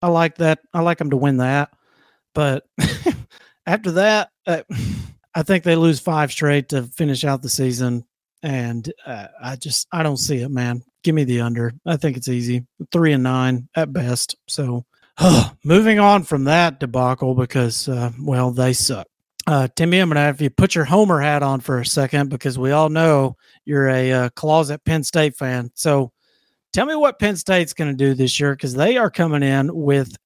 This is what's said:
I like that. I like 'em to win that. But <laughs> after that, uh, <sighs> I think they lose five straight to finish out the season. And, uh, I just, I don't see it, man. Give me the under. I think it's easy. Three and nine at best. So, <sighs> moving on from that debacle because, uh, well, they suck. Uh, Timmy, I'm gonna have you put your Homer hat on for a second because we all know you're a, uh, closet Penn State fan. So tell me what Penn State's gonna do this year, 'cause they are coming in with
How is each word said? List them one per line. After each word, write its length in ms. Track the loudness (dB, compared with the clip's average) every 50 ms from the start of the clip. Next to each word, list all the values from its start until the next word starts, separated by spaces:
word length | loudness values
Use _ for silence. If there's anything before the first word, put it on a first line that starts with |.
I 80 | -2 0
like 280 | 2 2 2 0 0
that. 240 | 0 0 0 0 0 _ _ -4
I 60 | -2
like 200 | 0 0 0 -2
'em 100 | -2 -2
to 60 | 0
win 220 | 0 2 2 2 2
that. 320 | 2 0 0 0 -2 -4 _ _ _ _ _ _ _ _ _ _ _ _ _
But 320 | -2 0 0 0 -2 -6 _ _ -2
<laughs> 880 | -2 -2 -2 -2 -2 -4 -4 -4 -8 -18 _ -20 -20 _ _ _ _
after 260 | -4 -2 -2 -2 -2 0
that, 380 | 2 2 2 2 0 -2 -4 _ _ _
uh, 160 | -4 -4 -4 -4 -6 -8 -6 -4 -4 -6 -6
<sighs> 360 | -10 -12 -16 _ _ _ -6
I 80 | -4 -2
think 220 | 0 0 0 2
they 120 | 2 2
lose 220 | 4 4 4 2 2
five 320 | -2 -2 0 0 0 -2
straight 380 | -2 -2 0 2 2 0 0 -2
to 120 | -4 -4 -4
finish 420 | -6 -6 -4 -2 -2 -2 -2 -2
out 160 | -2 -2 -2 -4
the 60 | -6
season. 560 | -4 -2 -2 -2 -2 -2 -2 -2 -2 -4 -6 _ _ _ _ _ _ _ -8
And, 500 | -6 -6 -4 -4 -6 -6 -8 -10 -10 -14 -14 -14
uh, 220 | -14 -14 -14 -14 -16 -18 -16
I 160 | -14 -12 -12
just, 300 | -12 -10 -8 -6 -6 -6 -6 -4
I 100 | -2 -2
don't 160 | -2 -2 -4
see 200 | -4 -4 -4 -4
it, 120 | -4 -4
man. 320 | -4 -4 -4 -4 -4 -6 -10 _ _ _ -2
Give 100 | 0 0
me 100 | 2 0
the 160 | 0 0 0
under. 320 | 0 -2 -2 -2 -4 -4 -6 -6 _
I 100 | -4 -4
think 200 | -2 -2 -4 -4 -4
it's 100 | -4 -4
easy. 380 | -4 -4 -2 -2 -4 -4 -6 -8 _ -16 -12 -4
Three 220 | 0 2 4 4 4
and 100 | 2 2
nine 460 | 0 0 0 0 0 0 -2 -4 -6 _
at 180 | -4 -4 -2 -4
best. 420 | -4 -4 -2 -2 -4 -4 -8 -10 -14 _ -10
So, 360 | -8 -6 -4 -4 -4 -6 -8 -10 _ _ _ _ _ 2
<sighs> 460 | 4 6 6 6 4 0 -4 _ 0
moving 360 | 2 4 4 4 4 4 6
on 240 | 6 6 6 4 2
from 200 | 0 -2 -2 2
that 360 | 2 4 4 2 2 0 -4
debacle 540 | -6 -4 -2 0 0 0 0 0 0 0 0
because, 540 | 0 0 0 0 0 0 0 -2 -4 -6 -4
uh, 220 | -4 -4 -4 -4 -6 -6
well, 300 | -4 -2 0 0 0 0
they 220 | 0 2 2 2 2
suck. 340 | 0 -2 -2 -4 -4 -8 -14 _ _ _ _ _ -8 -2
Uh, 220 | 0 0 2 0 0 0
Timmy, 240 | 0 0 2 4 2
I'm 100 | 2 2
gonna 120 | 2 2
have 200 | 2 2 0 0
you 100 | -2 0
put 240 | 2 2 2 2 2
your 100 | 0 0
Homer 360 | 2 4 4 4 4 4 2
hat 220 | 2 2 2 2 2
on 180 | 0 0 -2
for 200 | -2 -2 -4 -2
a 60 | -2
second 420 | -2 -2 -2 0 0 0 -2 -2 -2
because 280 | -4 -6 -6 -6 -4 -2
we 120 | -2 0 2
all 160 | 2 2 2
know 460 | 2 2 4 4 4 4 2 0 -4 -8 _ _ _ _ _
you're 240 | -4 0 0 2 2
a, 240 | 2 2 2 2 2
uh, 160 | 0 0 -2
closet 540 | -4 -4 0 2 2 2 2 0 -4 -6 -2
Penn 180 | -2 -2 0 -2
State 320 | 0 0 2 2 2 0
fan. 340 | -4 -4 -4 -4 -4 -6 -8 -10
So 380 | -4 0 2 2 2 0 -2 -6 _ _ _ _ _ _ _ _ _ _ _ -2
tell 140 | -2 -2
me 80 | 0 0
what 240 | 2 2 2 2 0
Penn 180 | -2 -2 -2
State's 360 | -4 -2 0 0 0 0 -2 -4
gonna 220 | -4 -4 -4 -2
do 200 | 0 0 0 2
this 240 | 2 0 0 0 0
year, 160 | -2 -2 -2
'cause 200 | -4 -6 -6 -2
they 220 | 0 0 2 2 2
are 120 | 0 0
coming 320 | 0 0 0 0 0 0 0
in 320 | 2 2 0 0 -2 -4
with 400 | -2 0 0 2 2 0 -2 -8 -10 _